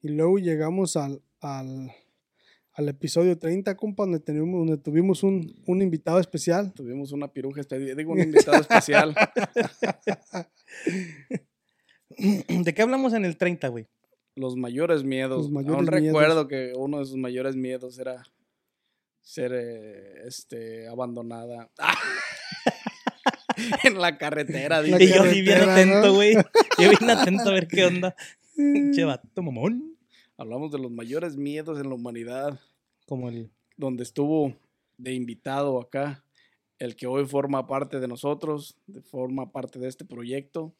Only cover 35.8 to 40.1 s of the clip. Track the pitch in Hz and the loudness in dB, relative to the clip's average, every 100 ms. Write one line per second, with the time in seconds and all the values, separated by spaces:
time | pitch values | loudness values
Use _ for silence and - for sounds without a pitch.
35.8 | 120 139 143 139 _ _ _ _ _ _ | -4 -6 -6 -8 _ _ _ _ _ _
36.8 | 123 110 127 135 139 139 139 139 127 139 | -14 -10 -6 -4 -2 -2 -2 -4 -4 -6
37.8 | 139 139 127 120 143 147 156 151 143 _ | -6 -8 -8 -6 -6 -6 -6 -8 -10 _
38.8 | _ 196 _ 139 127 135 123 135 127 127 | _ -20 _ -10 -8 -8 -10 -12 -12 -10
39.8 | 127 131 - | -12 -12 -18